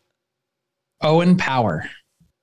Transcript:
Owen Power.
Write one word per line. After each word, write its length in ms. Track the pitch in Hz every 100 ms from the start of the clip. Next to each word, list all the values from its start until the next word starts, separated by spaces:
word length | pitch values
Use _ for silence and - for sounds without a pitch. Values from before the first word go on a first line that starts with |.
| _ _ _ _ _ _ _ _ _ _
Owen 380 | 156 160 180 185
Power. 500 | - 131 107 78 - - _ _ _ _